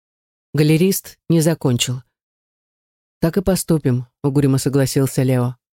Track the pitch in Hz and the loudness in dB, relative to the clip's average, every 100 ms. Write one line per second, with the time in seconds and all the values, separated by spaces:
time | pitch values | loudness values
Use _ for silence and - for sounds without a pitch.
0 | _ _ _ _ _ 143 151 156 190 196 | _ _ _ _ _ -2 2 2 2 -2
1 | - - _ 165 156 160 147 120 - 127 | -8 -20 _ 0 2 0 -2 -2 -4 -8
2 | - _ _ _ _ _ _ _ _ _ | -12 _ _ _ _ _ _ _ _ _
3 | _ _ 165 180 196 185 - 160 139 123 | _ _ -2 -2 -2 -2 0 0 0 -2
4 | 123 _ 143 139 143 135 135 139 131 - | -4 _ -2 0 2 0 0 0 0 0
5 | 135 - 131 127 123 127 _ _ | -2 0 0 0 -2 -6 _ _